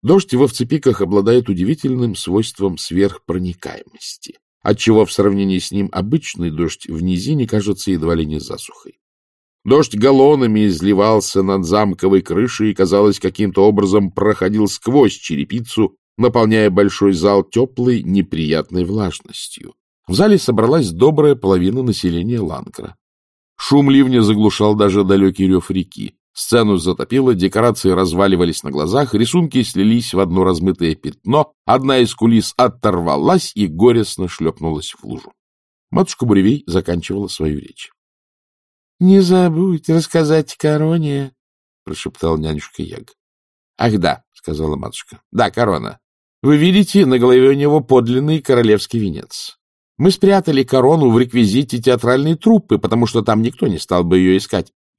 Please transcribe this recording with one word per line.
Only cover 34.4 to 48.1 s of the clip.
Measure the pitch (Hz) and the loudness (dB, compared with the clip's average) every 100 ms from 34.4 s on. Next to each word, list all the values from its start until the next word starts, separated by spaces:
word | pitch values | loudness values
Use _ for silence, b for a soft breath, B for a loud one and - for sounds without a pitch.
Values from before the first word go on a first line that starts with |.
| 80 - 82 76 73 - | -6 -6 -8 -8 -10 -16
в | |
лужу. | 52 58 - _ _ _ _ _ _ | -16 -16 -16 _ _ _ _ _ _
Матушка | - 190 - | -4 -2 -4
Буревей | 123 98 95 143 - | 0 2 2 0 -2
заканчивала | 90 85 87 - 101 98 | -4 -2 -6 -6 -8 -8
свою | - 80 73 | -6 -6 -6
речь. | - - - _ _ _ _ _ _ _ _ _ _ _ | -10 -20 -20 _ _ _ _ _ _ _ _ _ _ _
«Не | 180 196 | 4 6
забудь | 180 185 180 160 190 165 - | 6 2 2 0 -2 -2 0
рассказать | 165 156 170 151 160 147 - | -2 0 -2 2 0 -2 -4
короне», | 156 151 156 170 151 139 139 _ _ _ _ _ | -2 0 0 -2 -2 -6 -8 _ _ _ _ _
прошептал | - 76 - - 82 80 | -14 -12 -12 -6 -4 -2
нянюшка | 78 78 - - | -4 -8 -10 -14
Яг. | 80 - - _ _ _ _ _ _ _ | -12 -12 -20 _ _ _ _ _ _ _
«Ах | 117 107 | -2 0
да», | 85 - _ | 0 -4 _
сказала | _ - 76 78 73 | _ -10 -6 -4 -6
матушка. | - - - - _ | -8 -14 -20 -20 _
«Да, | 101 110 | -2 -2
корона. | - 117 82 55 - _ _ _ _ | 0 -2 -2 -6 -16 _ _ _ _
Вы | 135 147 | 2 4
видите, | 170 190 202 196 151 | 4 2 2 2 2
на | 127 | 4
голове | 123 127 131 | 4 6 6
у | |
него | 139 147 151 | 4 2 0
подлинный | 117 131 117 | 2 2 2